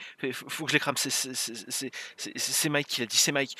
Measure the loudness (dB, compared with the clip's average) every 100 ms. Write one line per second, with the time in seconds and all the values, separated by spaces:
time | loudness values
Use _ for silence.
0 | -12 -6 -4 -4 -8 -6 2 2 4 0
1 | 0 0 -2 -2 -4 -6 -6 -4 -4 -6
2 | -12 -10 -8 -2 0 2 2 2 0 -2
3 | 2 4 6 4 0